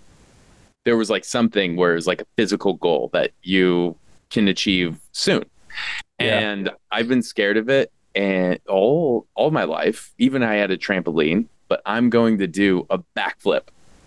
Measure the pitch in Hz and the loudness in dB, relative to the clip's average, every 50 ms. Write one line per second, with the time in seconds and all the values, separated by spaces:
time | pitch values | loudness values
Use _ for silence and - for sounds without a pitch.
0 | - - - - - _ _ - - - - - - _ _ _ - 120 117 113 | -20 -20 -20 -20 -20 _ _ -20 -20 -20 -20 -20 -20 _ _ _ -2 0 0 2
1 | 113 101 110 95 - - - 127 117 113 - 104 98 90 82 87 90 87 82 85 | 2 0 -2 -2 -4 -4 -2 -2 0 0 0 0 0 0 0 2 2 2 2 0
2 | 80 87 90 - - - _ - 110 92 98 95 - 98 90 78 - 87 82 69 | 0 -2 -2 -2 -4 -6 _ -2 -2 0 0 -2 0 -2 -2 0 0 0 0 0
3 | 62 62 - 85 71 58 - _ - 90 92 95 92 90 90 87 87 87 82 - | -2 -2 -2 -2 -2 -2 -4 _ -6 -2 0 2 4 4 2 2 0 -2 -4 -8
4 | _ - - - _ - - 117 107 98 92 - - 110 95 90 90 85 80 - | _ -20 -20 -20 _ -6 -2 0 2 2 0 0 0 0 0 0 0 -2 -4 -8
5 | - - - - - - 180 120 - - _ _ - - - - - - - - | -14 -16 -10 -4 -2 0 0 0 -2 -6 _ _ -20 -18 -14 -12 -10 -10 -10 -12
6 | - _ _ - 120 123 110 107 110 107 104 98 95 - - - _ - - 107 | -14 _ _ -6 -2 0 0 0 0 -2 -4 -4 -6 -6 -8 -10 _ -6 -4 -2
7 | 117 117 127 127 113 - - - 104 101 104 110 110 117 135 135 - - _ _ | -2 0 0 0 0 -2 -2 0 0 2 2 0 0 2 2 0 0 -2 _ _
8 | _ _ - 98 101 98 95 92 92 90 90 - _ - 98 95 98 113 143 165 | _ _ -4 -2 0 0 2 2 2 0 0 -2 _ -2 2 2 4 4 2 2
9 | 170 143 120 110 - _ - - 117 151 156 135 98 80 78 80 78 90 113 - | 0 0 0 -2 -4 _ -4 -2 0 0 2 0 0 -2 -2 -2 -2 -2 -2 -4
10 | - - _ - 117 131 135 135 123 113 107 104 104 95 92 90 - - 101 92 | -8 -14 _ 0 0 2 2 2 0 0 0 0 0 0 -2 -2 -2 -2 -2 -2
11 | 82 - 78 80 78 78 82 101 117 - _ _ _ - - - - - 104 117 | -2 -2 0 0 0 2 2 0 -2 -4 _ _ _ -4 -4 -4 -4 -4 -2 0
12 | 120 120 113 117 117 113 113 98 98 90 80 95 101 101 92 90 - - 95 90 | 0 2 2 2 2 2 2 0 -2 -2 0 2 2 2 2 2 0 -2 -4 -6
13 | 90 _ - 113 101 87 - - - 101 82 69 - _ - _ - - - _ | -6 _ -8 -8 -6 -8 -8 -4 -2 0 0 0 -2 _ -14 _ -20 -20 -20 _
14 | _ | _